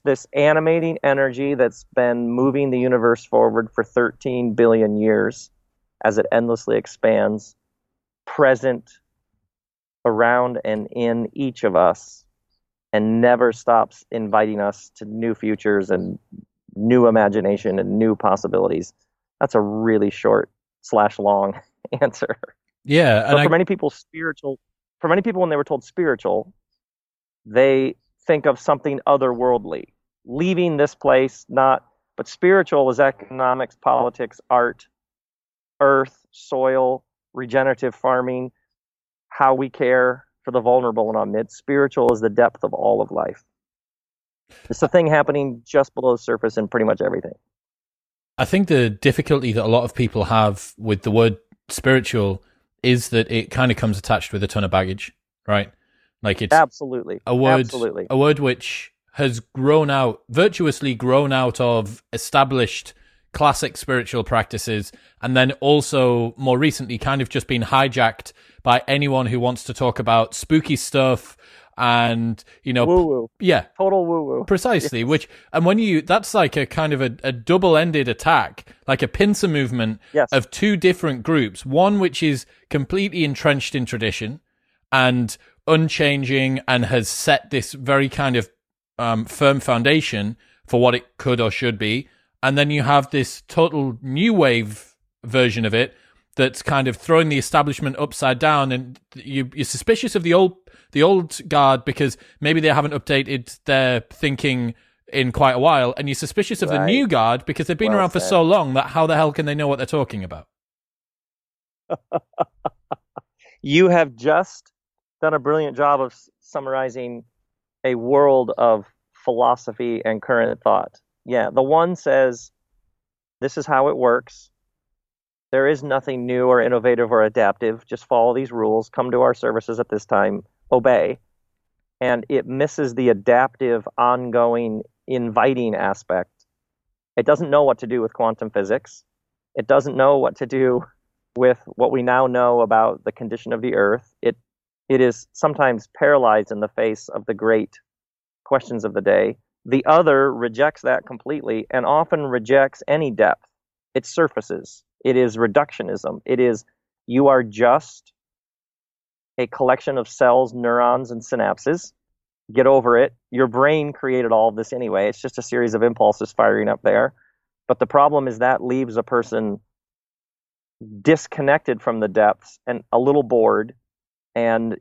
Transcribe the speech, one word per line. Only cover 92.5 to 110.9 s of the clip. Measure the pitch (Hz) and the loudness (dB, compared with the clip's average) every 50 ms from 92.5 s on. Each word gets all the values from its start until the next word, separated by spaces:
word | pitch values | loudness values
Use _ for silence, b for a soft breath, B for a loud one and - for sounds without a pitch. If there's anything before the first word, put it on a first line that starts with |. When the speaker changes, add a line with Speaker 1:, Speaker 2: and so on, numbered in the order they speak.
| 139 143 | 2 2
Speaker 2:
then | 147 147 | 0 0
you | 147 147 | 0 0
have | 123 135 143 143 135 - | 2 2 2 2 2 2
this | - 143 123 - - - | -2 -2 -2 -2 -6 -16
total | _ - - 170 165 160 147 151 139 131 120 120 | _ -6 0 2 2 2 2 -2 -4 -4 -6 -8
new | 139 131 131 151 196 233 220 | -8 -6 -2 0 2 2 4
wave | 190 151 131 120 117 110 104 107 - - _ _ _ _ _ _ _ - | 4 4 4 2 2 -2 -4 -10 -16 -20 _ _ _ _ _ _ _ -10
version | 120 110 131 127 120 101 117 113 | -2 2 2 2 2 2 0 -2
of | 107 107 | 0 0
it | 113 127 - b b b b b b b b b | 0 0 -2 b b b b b b b b b
that's | - 131 131 - - | 0 0 0 -2 -4
kind | - - 147 139 131 131 | -4 -2 0 0 0 -2
of | 110 | -4
throwing | - - - 165 160 165 156 | -4 0 2 4 4 4 2
the | 147 135 | 0 -2
establishment | - - - 156 147 147 135 - 151 139 135 - | -2 0 2 2 2 0 -2 -4 -4 -6 -4 -4
upside | 147 147 - - 147 131 127 120 | -6 -6 -6 -2 0 0 0 2
down, | 156 156 151 143 139 135 | 2 2 2 2 0 -2
and | 127 123 131 123 127 _ _ _ - | -4 -6 -8 -10 -18 _ _ _ -20
you, | 131 - 135 135 139 131 127 - | -20 -14 -8 -6 -6 -6 -6 -6
you're | 151 127 | -8 -6
suspicious | - - 123 - - 226 220 - 226 - | -6 -6 -6 0 0 0 0 0 -4 -4
of | 202 | -2
the | 165 170 | 0 4
old, | 170 185 190 180 180 _ _ b b b b b | 4 4 4 4 0 _ _ b b b b b
the | b 143 | b 4
old | 151 185 196 185 170 156 - - - 165 | 4 4 4 2 0 -2 -10 -14 -6 0
guard | 151 147 139 135 135 127 - | 2 4 4 4 4 2 0
because | 147 131 - 147 127 - b b b b b | -6 -4 -2 -2 -2 -4 b b b b b
maybe | 147 147 160 160 | -2 0 0 2
they | 156 156 | 4 2
haven't | 147 151 147 147 | 2 2 0 -2
updated | 147 135 - - 147 135 135 - 139 127 120 - - _ - | -4 -6 -4 -2 -2 0 0 -2 -6 -8 -8 -10 -20 _ -4
their | - 139 135 131 127 123 117 - _ | 0 2 2 2 2 0 -2 -4 _
thinking | - - - 143 139 - - 139 127 127 120 117 113 _ _ _ _ _ _ - | -10 -4 -4 -4 -4 -2 -2 -2 -2 -2 -4 -6 -8 _ _ _ _ _ _ -8
in | - 139 127 123 | -4 -2 -2 -2
quite | 113 - 147 131 127 | 0 2 2 2 2
a | 127 | 2
while, | 135 165 156 139 123 120 - - | 2 2 4 2 2 0 -2 -4
and | 143 143 | -6 -6
you're | 131 | -6
suspicious | - 156 - - 208 196 - 233 - | -6 -8 -6 -4 -4 -4 -4 -2 -4
of | 196 - | -4 -2
the | - - | -2 0
Speaker 1:
Right. | - | 0
Speaker 2:
new | 190 214 269 277 208 | 0 2 0 0 0
guard | 160 120 113 113 120 127 - | 2 2 2 2 0 -2 -4
because | - 147 - 156 | -8 -6 -6 -4
they've | - 170 | -4 -2
been | 147 220 214 | -2 0 0
Speaker 1:
Well | 214 202 | 0 0
Speaker 2:
around | 190 175 | 0 0
for | - 180 | -2 -4
Speaker 1:
said. | 180 185 | -2 2
Speaker 2:
so | 196 175 | 2 2
long | 165 160 196 202 160 135 131 | 4 4 4 2 2 0 -2
that | 135 139 - | -2 -2 -2
how | - 165 160 | 0 0 0
the | 156 160 | 2 2
hell | 147 160 151 | 2 2 0
can | 147 - 156 | 0 -2 -4
they | 147 147 | -4 -4
know | 147 147 139 | -2 -2 -2
what | 139 | -2
they're | 123 131 | -2 -4
talking | - - 151 131 - - 104 92 | -4 -2 -2 -2 -4 -6 -10 -10
about? | 85 80 76 - _ _ _ _ _ _ _ _ _ | -10 -14 -16 -20 _ _ _ _ _ _ _ _ _